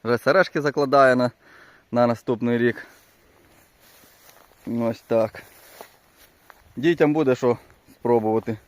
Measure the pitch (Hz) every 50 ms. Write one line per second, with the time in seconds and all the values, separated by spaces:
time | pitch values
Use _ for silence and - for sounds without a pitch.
0 | - 117 120 117 - 135 151 190 175 - - 156 143 147 127 147 143 131 139 139
1 | 135 131 127 127 123 120 - _ _ - - - - - - _ _ _ - 120
2 | 120 120 117 - _ - 123 107 120 120 120 117 120 120 113 - - - - _
3 | _ _ _ _ _ _ _ _ _ _ _ _ _ _ _ _ _ _ _ -
4 | - _ _ _ _ - _ - - _ _ _ _ 113 117 117 117 113 113 -
5 | _ _ 113 113 110 110 - - - - - - - - - - - - _ _
6 | _ _ _ _ - _ _ _ _ _ - _ _ _ _ - 123 170 170 -
7 | 165 147 147 156 156 131 127 - - 123 117 - - _ - _ _ _ - _
8 | - 117 120 117 107 110 110 113 - 120 110 107 _